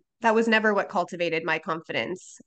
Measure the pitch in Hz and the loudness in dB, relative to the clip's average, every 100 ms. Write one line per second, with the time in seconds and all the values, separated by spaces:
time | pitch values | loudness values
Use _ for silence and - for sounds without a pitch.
0 | _ _ 233 220 226 220 214 202 - 202 | _ _ 2 4 4 2 4 2 0 -2
1 | 175 175 170 160 180 160 185 165 - 143 | -4 -4 -2 -2 -2 -4 -4 -8 -6 -6
2 | 113 180 - - | -6 -8 -12 -14